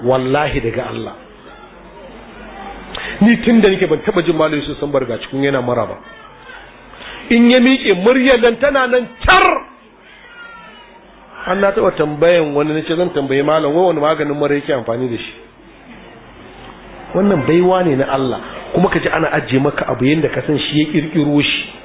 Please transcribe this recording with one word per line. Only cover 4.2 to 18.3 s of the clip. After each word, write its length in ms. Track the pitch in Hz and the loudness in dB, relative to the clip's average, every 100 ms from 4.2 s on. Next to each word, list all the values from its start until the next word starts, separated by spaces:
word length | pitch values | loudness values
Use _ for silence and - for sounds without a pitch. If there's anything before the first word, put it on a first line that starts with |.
jin 120 | 165 156 | 0 0
Malam 220 | 156 151 | 0 -2
Yusuf 180 | 143 143 | -6 -8
Sambar 240 | 143 139 123 | -4 -2 -2
ga 120 | 113 | -8
cikin 240 | - 135 | -8 -4
yana 180 | 139 139 | -2 -2
mara 240 | 120 120 107 | -2 -2 -4
ba. 100 | - - - - - - - - - - - - - - | -8 -16 -20 -20 -20 -20 -20 -20 -20 -20 -20 -18 -16 0
In 200 | 233 240 | 4 6
ya 100 | 254 | 6
miƙe 340 | 247 269 - | 4 2 2
muryar 460 | 185 196 262 254 240 | 2 4 4 4 4
nan 160 | 233 233 | 4 2
tana 260 | 285 277 254 | 0 0 0
nan 220 | 247 233 - - | 0 -2 -6 2
car. 380 | 370 381 330 - - - _ - - - - 1077 1077 1077 - - - - - - - - | 4 4 0 -8 -20 -20 _ -20 -20 -20 -20 -20 -20 -20 -20 -20 -20 -20 -20 -20 -14 -6
An 140 | 190 | 0
na 100 | 196 | 2
taɓa 180 | 196 202 175 | 2 0 0
tambayan 580 | 151 151 170 175 156 | -4 2 4 4 2
wani, 180 | 143 151 | 0 0
na 80 | 156 | -2
ce 120 | 156 165 | -2 -2
zan 140 | 175 | 0
tambayi 320 | 160 139 135 | -2 -2 0
malam, 300 | 147 156 151 | 2 2 2
wai 100 | 156 185 | 2 2
wani 140 | 156 | 2
maganin 380 | 147 160 147 147 | 0 0 -2 -2
mara 160 | 143 | 0
yake 180 | 143 139 | 0 0
amfani 360 | 139 113 117 127 | -4 -2 -4 -4
da 80 | 113 | -6
shi. 160 | - - - - - - - 220 - - - - - - - - - - - | -10 -18 -20 -20 -20 -20 -20 -20 -20 -20 -20 -20 -20 -20 -20 -20 -20 -20 -6
Wannan 320 | - 190 185 127 | -2 0 0 2
baiwa 360 | 165 180 185 | 2 4 2
ne 120 | 180 131 | 2 0
na 80 | - | 0
Allah, 280 | 135 131 | -2 -2